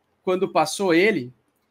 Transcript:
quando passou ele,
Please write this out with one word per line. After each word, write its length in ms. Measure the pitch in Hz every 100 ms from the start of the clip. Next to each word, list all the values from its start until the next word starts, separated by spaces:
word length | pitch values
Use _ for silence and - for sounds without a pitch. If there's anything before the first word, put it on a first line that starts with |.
| _ _
quando 260 | - 185 185
passou 460 | 165 151 - 196
ele, 400 | 165 208 175 123 - _ _ _